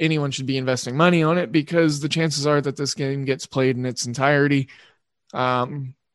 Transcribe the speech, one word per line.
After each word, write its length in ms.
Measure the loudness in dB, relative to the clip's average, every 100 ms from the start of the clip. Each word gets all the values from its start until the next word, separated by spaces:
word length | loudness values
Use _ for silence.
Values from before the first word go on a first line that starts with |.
anyone 320 | -2 0 -2
should 160 | -4 -4
be 100 | -2
investing 400 | 0 -2 -2 2
money 240 | 4 4
on 140 | 2 0
it 140 | 0
because 480 | -2 0 2 2 2
the 100 | -4
chances 360 | -2 -2 0 2
are 120 | 2
that 140 | 0 -4
this 160 | -6 -4
game 300 | -4 -4 -2
gets 200 | -4 -4
played 320 | 0 0 0
in 80 | -4
its 200 | -6 -8
entirety, 640 | 0 2 4 4 2 0 -10 -20 _ _ _ _
um, 600 | -4 0 0 -2 -6 -12 -14 _